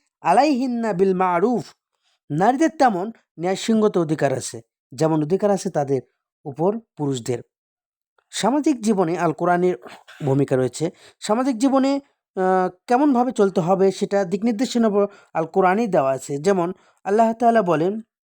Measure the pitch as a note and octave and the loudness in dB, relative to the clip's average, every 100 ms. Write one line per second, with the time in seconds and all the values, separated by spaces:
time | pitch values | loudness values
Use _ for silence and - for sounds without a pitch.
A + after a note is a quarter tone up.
0 | _ _ D#3+ G3 D4+ B3 C4 A#3+ A3+ F3+ | _ _ 2 4 4 2 -2 -4 -2 0
1 | G3 F#3 F#3 F3 G#3+ A3+ - _ _ _ | 0 2 0 0 0 -2 -6 _ _ _
2 | _ _ - D3 G#3 C4 D#4+ D#4+ C4 F#3 | _ _ -6 0 2 2 0 2 0 0
3 | G#3 - _ - F3 F#3+ - A3 G#3+ G3 | -6 -12 _ -8 -4 -2 0 2 2 0
4 | D#3+ D#3 C#3 B2+ - A#2 - _ _ B2 | -2 0 0 -2 -8 -14 -18 _ _ -2
5 | D#3 D#3+ D3+ F#3+ G#3 F#3+ F#3+ D#3+ C#3 C3+ | 0 0 0 0 0 0 -2 -4 -2 -2
6 | - _ _ _ D3+ C#3 F3+ A3+ - - | -4 _ _ _ -14 -4 -2 -2 -8 -6
7 | D3 C3 A2+ A#2+ - _ _ _ _ _ | -4 -4 -6 -8 -10 _ _ _ _ _
8 | _ _ _ - G3+ D4 D4+ B3 G#3+ G3 | _ _ _ -4 0 0 0 -2 0 0
9 | D#3+ E3+ E3+ D3 F3 F3 F3+ F3 - - | 0 0 -2 0 0 2 0 -2 -10 -20
10 | - - D3 C3+ C#3 C3 B2+ - E3 - | -20 -6 0 0 2 0 0 -4 -8 -8
11 | - _ - A3 C4 A3 C4+ C4+ C4+ C#4 | -20 _ -4 -2 0 0 2 2 2 -2
12 | - _ _ - F#3 F#3 F3+ - - A#3+ | -6 _ _ -2 0 2 0 -4 0 2
13 | D4+ A#3+ B3+ A3+ G3 F#3 E3 F#3+ G3 F#3 | 4 2 0 2 0 2 0 2 2 0
14 | G3 G3+ F#3 F#3+ A#3 G#3 B3+ A#3+ A3+ G3+ | -2 -2 -2 -2 -2 -2 -2 0 2 2
15 | G3+ - _ D#3+ E3 F#3+ F#3 G3 A#3 F3+ | -2 -4 _ -6 -2 2 2 2 2 2
16 | C3+ C3+ - C#3+ E3 G3 E3+ - _ _ | 2 -2 -4 -2 0 0 -2 -6 _ _
17 | - G#3+ A3+ A3+ A#3 A3+ F3+ D3+ F3 A3 | -2 2 2 2 2 2 2 0 0 -4
18 | - _ | -10 _